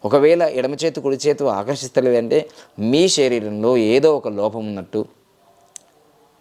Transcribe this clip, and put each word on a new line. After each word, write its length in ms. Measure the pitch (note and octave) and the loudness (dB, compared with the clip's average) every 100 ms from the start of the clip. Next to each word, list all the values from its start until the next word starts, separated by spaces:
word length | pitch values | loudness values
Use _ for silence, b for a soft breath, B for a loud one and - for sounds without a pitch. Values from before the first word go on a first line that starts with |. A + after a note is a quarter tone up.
ఒకవేళ 380 | G#2+ C#3 D3 E3+ | 2 4 4 4
ఎడమ 320 | D#3+ B2+ C3 | 2 -2 -4
చేతి 260 | C#3+ E3 D3+ | -2 -4 -4
కుడి 160 | C#3 C3+ | -4 -2
చేతి 320 | D3 C#3+ C#3 | -2 0 -2
ఆకర్షిస్తలేదంటే 1000 | G2 G#2 C#3 B2+ - B2+ A#2+ A#2 D3 D3 B B - | -2 -4 -6 -2 0 2 2 2 -2 -2 B B -6
మీ 300 | G#2+ C#3 F#3 | 0 2 2
శరీరంలో 680 | - C3 A#2+ G#2+ G#2 A2 A#2+ | 2 2 0 -4 -2 0 2
ఏదో 400 | A2 A#2+ D#3 C#3+ | 2 4 2 0
ఒక 120 | A#2+ | -4
లోపం 380 | G#2 G#2 A2 G#2+ | -4 -4 -4 -10
ఉన్నట్టు, 360 | G2 F2+ G#2+ - _ _ _ _ _ _ - _ _ _ _ _ _ | -10 -8 -8 -8 _ _ _ _ _ _ -20 _ _ _ _ _ _